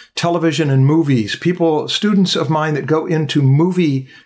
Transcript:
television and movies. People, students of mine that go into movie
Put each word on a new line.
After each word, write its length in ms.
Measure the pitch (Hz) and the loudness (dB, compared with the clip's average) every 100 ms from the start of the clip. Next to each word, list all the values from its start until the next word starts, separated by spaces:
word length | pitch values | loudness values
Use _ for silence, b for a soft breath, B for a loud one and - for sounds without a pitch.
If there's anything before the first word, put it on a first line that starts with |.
| B | B
television 560 | - 170 170 165 147 151 | -6 -2 0 0 0 0
and 160 | 135 131 | 2 4
movies. 520 | 160 147 127 104 - | 2 2 0 -2 -4
People, 500 | 170 175 165 151 127 | -4 0 0 0 -4
students 480 | - 208 202 180 - | -4 0 2 0 0
of 140 | 143 | -2
mine 240 | 156 156 | -2 -2
that 120 | 147 135 | -4 -2
go 200 | 156 160 | -2 0
into 360 | 160 147 151 | -2 -2 0
movie 680 | 135 139 175 180 160 135 131 B | 2 4 2 0 0 -2 -6 B